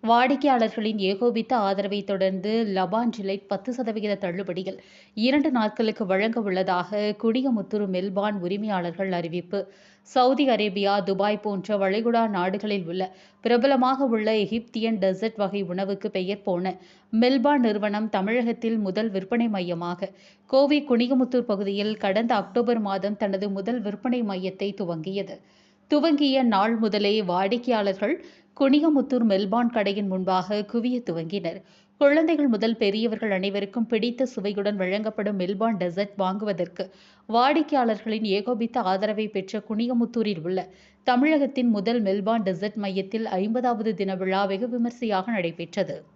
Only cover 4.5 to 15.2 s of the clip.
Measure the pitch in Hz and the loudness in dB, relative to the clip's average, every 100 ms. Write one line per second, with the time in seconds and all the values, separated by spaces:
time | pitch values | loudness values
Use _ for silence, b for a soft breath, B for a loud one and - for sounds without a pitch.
4.5 | 175 190 190 B B B - 233 294 302 | -6 -8 -10 B B B -2 2 4 2
5.5 | 254 214 214 226 220 196 190 220 233 208 | 2 0 0 -2 -2 0 0 0 0 -2
6.5 | 185 190 180 180 208 208 208 226 233 269 | 0 0 0 -2 -2 -2 0 0 0 0
7.5 | 226 185 214 202 185 196 190 208 202 175 | -2 -2 -4 -2 -2 -2 -2 -2 -2 -4
8.5 | 202 214 190 175 170 190 175 170 175 175 | -4 -2 -2 -4 -4 -4 -2 -4 -6 -6
9.5 | 202 - B B B - 262 247 269 277 | -6 -6 B B B -4 2 4 4 2
10.5 | 220 208 190 196 202 196 190 202 208 214 | 2 0 0 0 0 0 0 0 0 -4
11.5 | 196 185 208 190 202 233 233 226 196 180 | -6 -2 0 0 0 2 2 2 0 -2
12.5 | 202 214 202 165 185 185 B B B 226 | -2 -2 -4 -4 -4 -6 B B B 2
13.5 | 240 262 269 254 262 269 226 214 220 202 | 4 4 4 4 2 2 2 2 2 0
14.5 | 226 226 226 226 220 190 190 | -2 -4 -4 -2 2 0 0